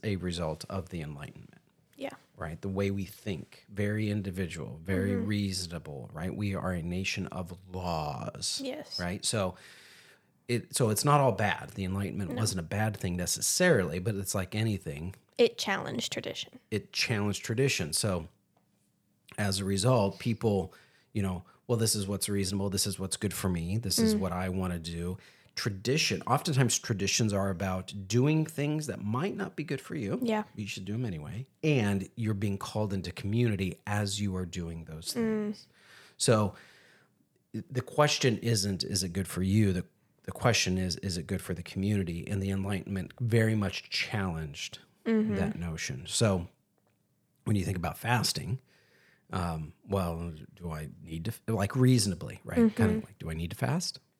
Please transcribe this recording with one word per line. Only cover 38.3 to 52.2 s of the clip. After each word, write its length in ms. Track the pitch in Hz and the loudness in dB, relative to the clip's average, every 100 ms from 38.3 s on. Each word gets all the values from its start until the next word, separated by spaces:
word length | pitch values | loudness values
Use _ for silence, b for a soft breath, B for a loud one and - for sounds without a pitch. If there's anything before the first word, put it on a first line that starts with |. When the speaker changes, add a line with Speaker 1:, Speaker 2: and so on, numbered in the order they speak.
| 107 | 2
Speaker 1:
isn't, 460 | 117 107 98 92 | 2 2 2 -2
"Is 180 | - 95 | -2 -2
it 100 | 92 | 0
good 140 | 92 92 | -2 -2
for 160 | 90 | 0
you?" 300 | 95 107 101 | 4 6 6
The, 120 | 90 - _ _ _ | 4 -2 _ _ _
the 100 | - | -12
question 460 | - 123 110 92 92 | 0 4 4 4 2
is, 160 | 92 - | 0 -2
"Is 200 | 98 87 | -2 -4
it 80 | - | -2
good 140 | 95 | -4
for 140 | - | -4
the 80 | 87 | -6
community?" 600 | - 98 101 101 87 85 - | -6 -2 2 2 0 -4 -4
And 120 | 98 | -2
the 100 | 95 | 0
Enlightenment 600 | 98 98 95 - 95 - - | 0 0 -2 -2 -4 -4 -4
very 360 | 120 117 110 107 | 2 4 4 4
much 340 | 98 - - | 0 -2 -4
challenged 880 | - - 107 95 80 76 71 - - - _ | -4 -2 -2 0 -2 -6 -8 -10 -12 -20 _
Speaker 2:
Mm-hmm. 300 | - 220 220 196 | 0 2 2 0
Speaker 1:
that 220 | 185 - | 0 -2
notion. 460 | 85 - - 65 90 | -4 -4 -6 -6 -4
So 400 | - 113 92 87 _ _ _ _ _ _ _ _ _ | 2 4 4 -2 _ _ _ _ _ _ _ _ _
when 120 | - 104 | 0 0
you 80 | |
think 140 | 92 92 | 0 -2
about 200 | 82 - | -4 -4
fasting, 600 | 117 120 - - 76 127 b b b b b b _ | 0 2 2 -2 -4 -6 b b b b b b _
um, 400 | 92 87 80 78 - - | -2 -2 -2 -6 -12 -4
well, 440 | 98 87 82 85 76 - | -2 0 -2 -6 -8 -16
do 160 | - 85 | -12 -8
I 200 | 78 78 85 | -6 -8 -12
need 220 | 78 82 | -10 -6
to, 60 | 87 | -6
f-, 80 | - - | -6 -2
like, 260 | 110 104 | 0 2
reasonably, 680 | 131 127 123 101 85 | 6 8 8 4 0